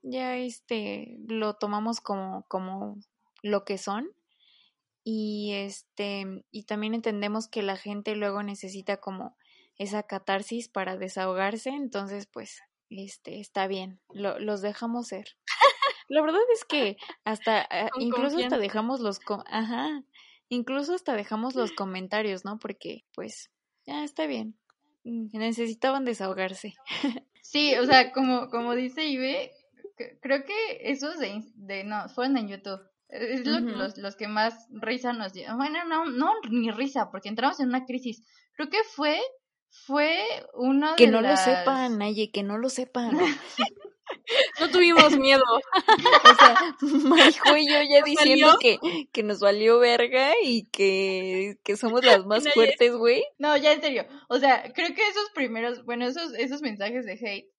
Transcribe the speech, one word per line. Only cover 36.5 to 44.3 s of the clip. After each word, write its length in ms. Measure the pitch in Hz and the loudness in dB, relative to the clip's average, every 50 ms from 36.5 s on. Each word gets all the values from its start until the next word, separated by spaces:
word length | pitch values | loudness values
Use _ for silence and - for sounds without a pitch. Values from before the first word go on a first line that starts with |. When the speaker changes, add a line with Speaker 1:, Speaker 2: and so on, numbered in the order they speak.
| 220 240 226 233 | -2 -2 -2 -2
Speaker 3:
risa, 380 | 214 214 262 277 - 269 214 - | -4 -4 -6 -4 -2 -4 -4 -4
porque 160 | - 190 - 202 | -6 -12 -10 -8
entramos 300 | 214 220 233 277 359 339 | -6 -2 -2 -2 0 0
en 100 | 277 254 | -2 -2
una 160 | 247 262 254 | -2 -4 -4
crisis. 380 | 254 247 254 254 247 220 - _ _ _ _ _ _ _ | -6 -10 -8 -8 -8 -10 -12 _ _ _ _ _ _ _
Creo 160 | - 302 294 | -10 -10 -4
que 140 | 339 415 440 | -2 -2 -2
fue, 360 | 440 - - 294 302 302 349 466 523 523 _ _ _ _ _ _ _ | -2 -4 -4 -2 0 0 0 -4 -6 -10 _ _ _ _ _ _ _
fue 540 | _ - - - 262 294 294 311 330 349 403 453 - - - - - | _ -20 -10 -4 0 0 2 2 0 0 -2 -4 -6 -8 -10 -16 -8
uno 420 | - 247 254 269 277 294 311 320 | -4 0 2 2 2 2 2 0
Speaker 1:
Que 120 | - 240 226 | 0 0 0
Speaker 3:
de 40 | |
Speaker 1:
no 60 | 220 220 | 0 0
lo 60 | 226 - | 0 0
Speaker 3:
las 140 | 196 190 190 | 0 2 2
Speaker 1:
sepan, 540 | - - 180 - - 269 262 254 254 233 214 | 0 0 0 -2 -2 -2 -2 -4 -4 -4 -4
Naye, 340 | 202 208 214 202 214 208 | -4 -6 -4 -6 -6 -6
que 120 | _ 202 202 | _ -8 -6
no 140 | 202 208 214 | -6 -6 -6
lo 120 | 233 262 | -6 -6
sepan. 480 | 254 - 254 254 _ 254 240 226 - 311 | -6 -6 -10 -8 _ -6 -4 -2 0 0
Speaker 3:
<laughs> 640 | 359 320 294 - - - - - - - 392 - 605 - _ _ _ - - - _ - | 0 0 -2 -6 -10 -16 -6 -6 -6 -6 -6 -14 -20 -20 _ _ _ -16 -16 -14 _ -4